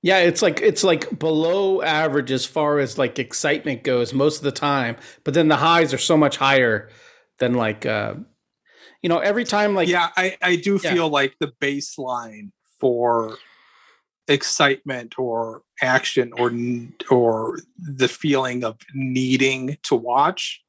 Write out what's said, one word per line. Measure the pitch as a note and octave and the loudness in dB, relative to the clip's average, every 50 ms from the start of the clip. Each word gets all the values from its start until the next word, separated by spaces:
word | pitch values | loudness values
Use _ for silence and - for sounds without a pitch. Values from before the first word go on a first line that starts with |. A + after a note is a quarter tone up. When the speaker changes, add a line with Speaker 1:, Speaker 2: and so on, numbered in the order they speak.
Speaker 1:
Yeah, | - F3 F#3+ F#3+ | 4 4 4 6
it's | F3 F3 E3 - | 6 4 4 4
like, | - F3+ D#3 - | 2 2 2 4
it's, | - A3 - - - | 2 2 2 4 2
like, | G3 E3+ D#3 - - - D3+ | 2 2 2 0 -8 -8 -4
below | D#3 D#3+ D#3 D#3 D#3+ E3 F3+ G3 G3+ F#3+ F#3+ F#3+ | -2 0 0 2 2 0 0 0 0 0 0 0
average | - D#3 D#3 D3+ D#3+ D#3 C#3 D3 C3 B2+ | 0 0 0 2 0 2 0 0 0 0
as | C3+ B2+ C3 | -2 -2 -2
far | - - D#3 D3+ D3 D3 D3 | -4 -2 0 0 2 2 2
as, | C#3 A#2 - | 0 -2 0
like, | - C3+ A#2+ - C#3+ | -2 -2 -2 -2 -6
excitement | B2+ - - - - D3+ D3 D#3 D#3 D#3 C3 A2+ - | -6 -6 -6 -4 0 0 0 0 -2 -6 -6 -4 -2
goes | C3+ B2+ B2 A#2+ A#2 C3 | -2 0 0 0 -2 0
most | B2+ C3+ D3+ D3+ - | 0 0 0 0 0
of | - | -4
the | C#3 | -6
time, | C3 - - D3 C#3+ C3+ B2+ A#2 A#2 - - - - _ _ | -4 -2 -2 0 0 0 -2 -4 -6 -10 -16 -20 -20 _ _
but | D3 C3+ | -2 0
then | E3+ E3 D#3 | 2 4 4
the | D#3 | 4
highs | B2 C#3+ E3 E3+ E3+ E3 D3+ | 4 4 4 4 4 4 2
are | C3+ B2+ | 0 -4
so | - - E3 | 0 2 4
much | D3+ D3+ C#3 - | 4 4 2 2
higher | - D3 C3+ C#3 C3+ B2+ A#2 A2 G#2 G#2+ - - - - - _ _ _ _ _ _ | 0 2 2 4 4 4 2 2 -2 -4 -10 -20 -20 -20 -20 _ _ _ _ _ _
than, | B2+ B2 B2 | -2 0 0
like, | B2 A#2 A2 G#2+ G#2+ - | 0 0 -2 -4 -4 -4
uh, | A#2+ A2 G#2 G#2+ G#2+ G2 - A3+ _ _ _ _ _ _ _ _ _ _ _ - - _ _ | -4 -2 -2 -4 -6 -8 -10 -14 _ _ _ _ _ _ _ _ _ _ _ -20 -20 _ _
you | - F3 | -2 0
know, | E3+ E3+ | 0 2
every | - G3+ G3+ A#3 A#3+ | 2 0 0 0 -2
time, | A#3+ - G#3 G#3 G#3 G3+ | 0 0 2 2 2 2
like | F#3+ E3+ F3 | 2 2 2
Speaker 2:
Yeah, | F3 F3+ E3+ E3+ - | 2 0 0 0 0
I, | F#3+ F#3 F#3+ F#3 - | -2 -2 -2 -2 -2
I | - F3+ F3+ | 0 0 0
do | F3 F3 G3+ G3+ F#3+ | 0 0 0 0 0
Speaker 1:
Yeah. | - E3 | 0 0
Speaker 2:
feel | E3 F3 E3 D#3 | 0 0 0 0
like | D3 C#3+ C#3 C3+ _ _ | 0 0 0 -2 _ _
the | D#3+ C#3 B2 _ | -8 -8 -6 _
baseline | D3 C#3+ C#3+ C#3+ C#3 - - - C3+ B2+ B2 A#2+ A#2 A2+ G#2+ G#2+ G#2 G2 _ _ _ - - - | -4 -4 -4 -4 -6 -10 -10 -10 -8 -6 -6 -8 -8 -12 -16 -18 -18 -20 _ _ _ -20 -12 0
for | - C3 B2 A#2 A#2+ A#2+ A#2 A#2 A2+ A2 A2 - - _ _ _ _ _ _ _ _ _ _ _ _ _ _ _ _ - | 0 0 2 2 2 2 2 2 0 -2 -8 -14 -20 _ _ _ _ _ _ _ _ _ _ _ _ _ _ _ _ 0
excitement | D3 C#3 - - - - D3+ C#3 C3+ C3+ _ C#3 C3 B2 A#2 A#2 - - | 0 0 2 -2 0 2 2 2 0 -2 _ -10 -10 -10 -10 -12 -8 -6
or | C3 B2 A2+ A2+ A#2 A2+ A2 A2 _ _ _ - | -4 -4 -2 -4 -4 -6 -8 -16 _ _ _ -4
action | C3+ B2+ B2+ C3 - - - C#3 B2 A#2+ A#2 - | -2 0 0 0 0 0 0 0 0 0 -2 -2
or | A#2+ A#2+ | -2 -2
n-, | A#2+ A#2 A#2+ B2 B2 A#2+ A#2+ A#2+ - _ - - | 0 -2 -4 -4 -4 -6 -8 -12 -16 _ 0 2
or | C3+ B2 A#2+ A#2 A2 A2 A2 A2+ - - - _ _ - | 2 4 4 2 0 0 -4 -6 -6 -8 -12 _ _ -14
the | F3+ D3+ C#3 C3 C3 B2 | -12 -12 -4 -2 -2 -2
feeling | - - - D#3 C#3 C3 C3 B2+ B2 B2 B2 | -2 -2 -2 0 0 0 0 -2 -4 -4 -6
of | A2+ A2+ A2+ - - C3+ | -6 -8 _ -20 -14 -10
needing | C3+ C3+ C3 B2+ C3 C3 B2+ C3 B2+ C3+ C3 C3 C3 C3 C3 D3+ - - | -8 -6 -4 -2 -2 0 0 0 2 2 0 0 -2 -6 -8 -8 -8 -4
to | - - | -2 -2
watch | A#2+ A2+ B2 A#2+ C3+ C#3+ E3 F#3+ - - - - - _ | 0 0 0 2 2 2 2 0 -4 -8 -10 -10 -14 _